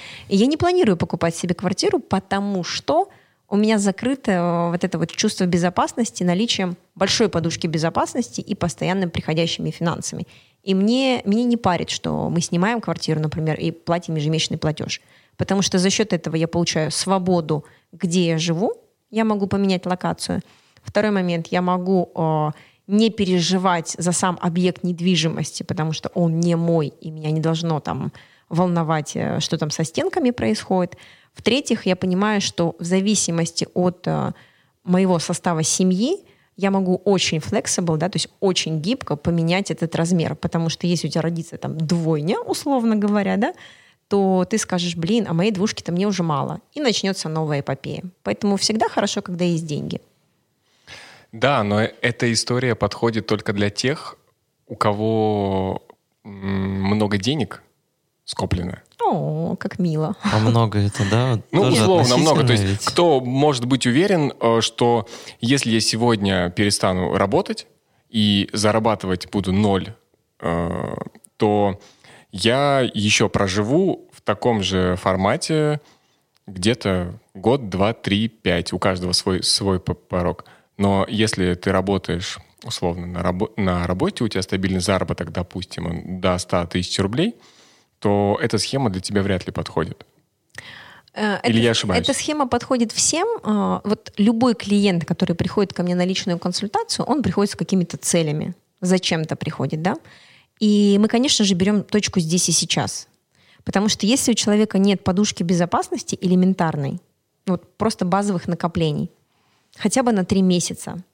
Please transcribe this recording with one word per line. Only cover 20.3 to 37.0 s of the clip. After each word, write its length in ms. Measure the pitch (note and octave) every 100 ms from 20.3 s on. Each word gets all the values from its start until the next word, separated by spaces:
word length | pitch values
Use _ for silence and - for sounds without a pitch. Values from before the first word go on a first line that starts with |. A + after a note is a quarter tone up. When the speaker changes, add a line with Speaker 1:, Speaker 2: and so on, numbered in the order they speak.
| E3+ - _ _ _
Speaker 1:
Второй 300 | - G#3 G#3+
момент, 360 | G3+ F3+ E3+ E3
я 100 | F3+
могу, 480 | F3+ F3+ F3+ F#3+ E3+ -
э, 360 | D#3+ D#3 D3+ - - _ -
не 240 | G3+ A3+
переживать 840 | A3 F#3+ F#3 D#3+ F#3 F#3 E3+ D#3+ -
за 140 | F3
сам 260 | F3 F#3 F3
объект 420 | F3 E3+ F3+ F3
недвижимости, 800 | F3+ E3+ F3+ E3+ E3 D3+ D#3 -
потому 300 | - F3+ D#3+
что 160 | D3+ - -
он 240 | E3+ E3
не 160 | F3 E3+
мой, 360 | E3+ E3 C#3+ -
и 100 | -
меня 180 | D#3 D3+
не 80 | D#3+
должно 400 | D#3 D#3+ E3 D#3
там 320 | E3 C3 D3+ - - _ _
волновать, 640 | E3 F3+ E3+ D#3 D#3+ D3 -
э, 240 | C#3+ -
что 180 | - E3
там 120 | D3+
со 140 | -
стенками 480 | E3 - F4+ F#4 B3+
происходит. 680 | A#3+ A3 A3 - F#3+ F3 - - - _
В-третьих, 520 | - A3+ B3+ - A3+ F#3+
я 80 | F3+
понимаю, 460 | F#3 F3+ G#3 G#3
что 340 | - - E3+ -
в 40 |
зависимости 840 | E3 F#3+ G3 G#3 - E3 E3 - -
от, 340 | - F3+ F3+ -
э, 240 | D#3 C3+ - - _ _ _
моего 340 | - F3+ F#3+ F3
состава 440 | - F3 F#3 D#3+
семьи 540 | D#3 - F#3 F#3 B3+ G4 - _ _ -
я 120 | G3
могу 320 | G3 F#3 F3+